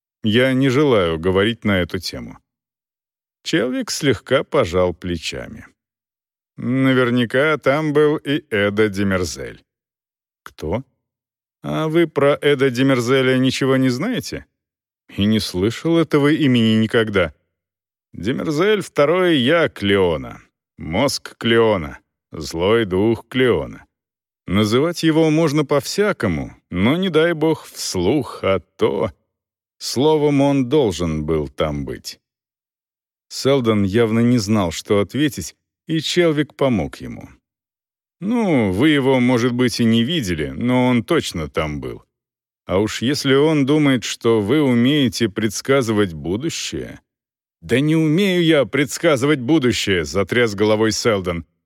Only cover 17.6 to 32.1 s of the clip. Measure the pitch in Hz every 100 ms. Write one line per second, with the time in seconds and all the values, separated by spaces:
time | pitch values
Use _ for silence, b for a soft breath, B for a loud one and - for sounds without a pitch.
17.6 | _ _ _ _ _ - 87 - - 147
18.6 | 196 214 - - 143 180 180 156 120 170
19.6 | 147 - 101 98 92 76 - - _ _
20.6 | _ - - 170 - - - - 117 117
21.6 | 113 101 73 - _ _ _ - 73 82
22.6 | 92 117 104 92 113 113 - 127 127 85
23.6 | 65 53 - _ _ _ _ _ - 95
24.6 | 107 120 156 170 160 156 160 151 165 147
25.6 | 143 143 - - 208 180 104 76 65 -
26.6 | _ 87 107 165 196 151 170 165 160 151
27.6 | - - - 92 92 147 123 - 98 95
28.6 | - _ 110 - 101 - _ _ _ _
29.6 | _ _ - 117 147 156 147 143 139 139
30.6 | 120 156 117 82 87 78 76 80 69 -
31.6 | 78 73 65 62 -